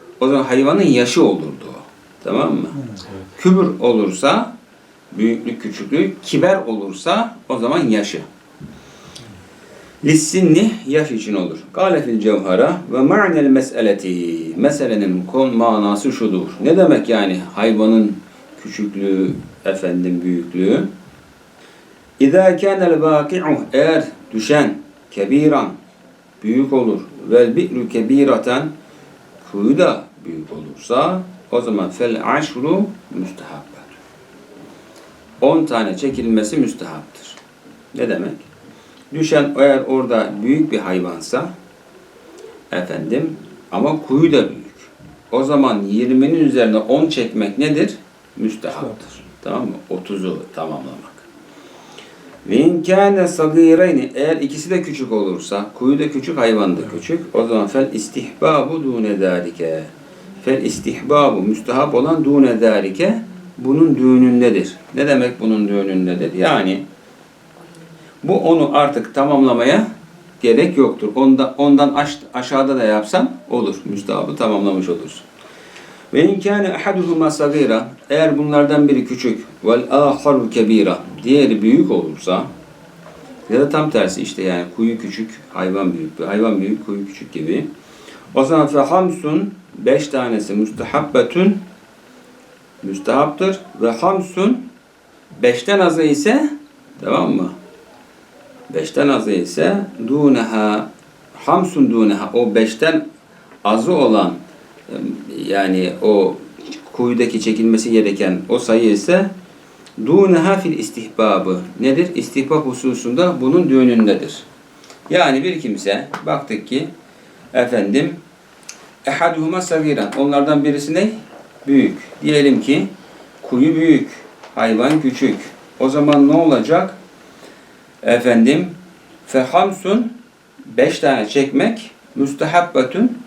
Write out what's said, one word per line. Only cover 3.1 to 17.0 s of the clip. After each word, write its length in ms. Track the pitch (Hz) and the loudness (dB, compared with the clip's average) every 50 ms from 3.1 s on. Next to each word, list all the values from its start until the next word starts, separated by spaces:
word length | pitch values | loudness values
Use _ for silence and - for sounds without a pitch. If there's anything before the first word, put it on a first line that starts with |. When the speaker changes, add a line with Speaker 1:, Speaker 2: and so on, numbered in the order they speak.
Speaker 2:
evet. 140 | 101 95 95 - - - | -18 -18 -18 -18 -8 -2
Speaker 1:
Kübür 420 | - 185 185 190 180 - - - | 2 4 4 4 4 0 -2 0
olursa, 800 | 120 120 117 107 101 98 92 - 139 143 185 220 254 - - - _ _ _ _ _ _ _ _ _ - - 104 | 0 2 2 2 0 -2 -2 -2 0 0 0 0 -2 -6 -10 -18 _ _ _ _ _ _ _ _ _ -14 -6 -2
büyüklük, 440 | 107 113 117 113 - 120 113 - | 0 0 0 -2 -4 -8 -10 -8
küçüklük, 600 | - 104 98 - 101 - 127 156 196 190 - - - | -10 -10 -10 -10 -8 -4 -2 -2 0 -2 -4 -8 -8
kiber 340 | - - 147 160 185 196 190 - | -4 -2 0 2 2 2 0 -2
olursa 720 | 117 110 101 98 95 92 - - 165 190 220 233 233 - - - - | -4 -8 -8 -8 -10 -10 -8 -4 -2 -2 -2 -2 -4 -8 -12 -10 -8
o 80 | 131 117 | -6 -4
zaman 300 | 113 120 151 170 143 120 | -2 -2 0 0 0 0
yaşı. 340 | 107 104 101 - - - - - - - - - - - 73 - - - - - - - - - - - 120 113 98 - - - - - - - - - - - - - - | 0 0 -2 -4 -6 -10 -12 -14 -20 -20 -20 -20 -20 -20 -20 -20 -20 -20 -20 -20 -20 -20 -20 -20 -20 -20 -20 -20 -20 -20 -20 -20 -20 -20 -20 -20 -20 -20 -20 -20 -12 -4 0
Lissinni, 680 | 165 156 156 - - - 185 185 160 156 175 220 220 - - - 131 | 2 4 4 2 2 0 2 4 6 6 4 4 2 0 -4 -4 -2
yaş 240 | 143 156 156 131 | 0 0 0 0
için 240 | 123 107 101 107 101 | -4 -6 -6 -4 -4
olur. 220 | 95 90 82 78 - - - - | -4 -4 -4 -8 -12 -14 -10 -4
Kâle 280 | - 185 190 175 143 | -2 0 0 0 0
fil 180 | 131 120 113 107 | -2 -2 -2 0
cevhara 580 | 101 110 101 95 95 95 92 101 127 156 175 180 - - 120 | 0 0 0 0 0 0 2 2 2 2 0 -2 -6 -4 -2
ve 80 | 127 | 2
ma'nel 460 | 131 151 190 208 202 185 165 156 143 135 | 2 4 4 4 2 2 2 2 4 4
mes'eleti. 1040 | 131 131 - - - 113 113 101 98 92 - 92 90 90 87 85 82 82 - 80 82 | 4 4 2 0 -2 0 0 0 0 0 -2 -4 -4 -4 -4 -4 -6 -6 -8 -8 -4
Meselenin 680 | 85 117 147 147 147 139 120 110 104 101 95 92 92 90 - | 0 0 0 0 0 -2 -2 -2 0 0 0 -2 -2 -4 -2
kon-, 260 | - 131 135 131 117 113 | 0 0 0 2 2 2
manası 540 | 117 117 110 107 104 101 101 101 - 131 | 2 2 2 2 2 0 0 -2 -2 -4
şudur. 360 | - - 113 107 92 92 85 - - - 98 | -2 -2 -2 -2 -2 -2 -4 -6 -6 -2 2
Ne 140 | 139 170 190 | 2 4 6
demek 320 | 185 156 139 117 | 6 4 4 2